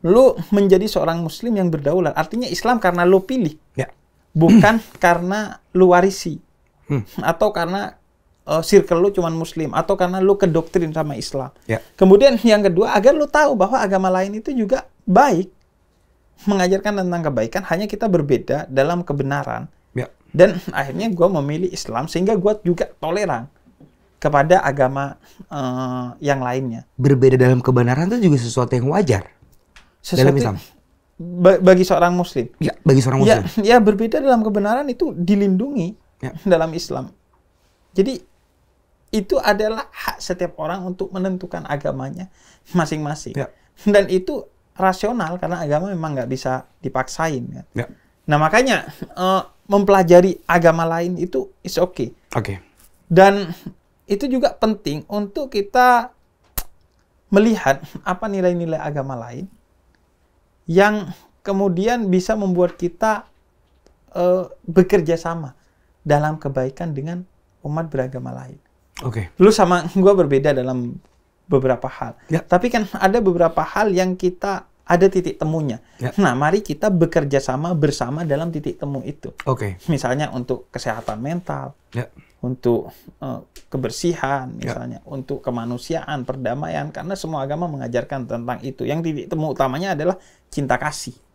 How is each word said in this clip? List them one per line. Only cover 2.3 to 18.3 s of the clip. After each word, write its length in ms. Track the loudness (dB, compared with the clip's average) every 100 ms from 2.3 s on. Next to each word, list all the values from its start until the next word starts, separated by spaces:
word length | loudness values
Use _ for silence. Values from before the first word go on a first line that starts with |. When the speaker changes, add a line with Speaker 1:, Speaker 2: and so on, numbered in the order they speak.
| -4 -6
Speaker 1:
Islam 320 | -4 -2 0
karena 240 | 0 2
lo 180 | 4 4
pilih. 380 | 2 -2 -2 -4 _
Speaker 2:
Ya. 160 | -8 -8 _ _ _ _
Speaker 1:
Bukan 460 | 2 6 8 6 2 -4
Speaker 2:
<clears throat> 140 | 0
Speaker 1:
karena 540 | 2 2 0 -6 -8 -14 _
lo 200 | 4 6
warisi. 480 | 6 4 0 -8 -10 _ _ _ _
Speaker 2:
Hmm. 180 | _ -4 -4 -6
Speaker 1:
Atau 300 | -4 0 -2
karena, 480 | -2 -4 -6 -8 -14 _ _ _ _
eh, 160 | -4 -4
circle 380 | 4 4 4 2
lo 120 | 2
cuman 240 | 0 -2
muslim. 360 | -4 -6 -6 -4
Atau 220 | -2 -2
karena 240 | 0 0 2
lo 160 | 2
kedoktrin 560 | 4 2 0 0 -2 -2
sama 240 | -4 -6
Islam. 360 | -6 -8 -8 -8 _
Speaker 2:
Ya. 180 | -6 -6 -6
Speaker 1:
Kemudian 440 | 2 6 8 8 4
yang 220 | 4 4
kedua, 300 | 4 2 2
agar 200 | 4 4
lo 140 | 4 2
tahu 280 | 2 2
bahwa 220 | 2 0 0
agama 320 | 0 0 0
lain 260 | 0 -2 -6
itu 140 | -6
juga 340 | -4 -2 -2 -4 _
baik. 480 | 0 4 4 2 -2 _ _ _ _ _ _ _ _ _
Mengajarkan 600 | -2 0 2 0 -2 -4
tentang 220 | -4 -2
kebaikan, 380 | -2 -2 -2 -4
hanya 220 | -4 -4 -4
kita 200 | -4 0
berbeda 600 | 0 2